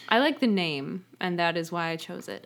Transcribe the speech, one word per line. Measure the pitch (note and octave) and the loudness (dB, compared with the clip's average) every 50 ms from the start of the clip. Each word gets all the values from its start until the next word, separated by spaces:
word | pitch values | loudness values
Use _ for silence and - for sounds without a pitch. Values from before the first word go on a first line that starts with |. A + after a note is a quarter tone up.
| - - | -2 2
I | - A#3 | 4 4
like | C#4 D#4+ C#4+ - | 4 4 2 4
the | C4+ A#3 | 4 4
name, | G3+ F#3+ F3 E3 D3 C#3 C3+ D#3 F3 F#3+ - _ - - | 4 4 2 0 -2 -2 -4 -6 -6 -8 -10 _ -8 -4
and | - F3+ F3 F3 | -2 -2 0 2
that | E3+ E3+ E3 E3+ | 2 2 2 0
is | E3 E3 | -2 -2
why | F3 E3+ E3 E3 | -2 -2 -2 -2
I | E3 D#3+ | -4 -6
chose | - - F3 - - - | -8 -10 -12 -12 -10 -10
it. | - - - | -12 -10 -6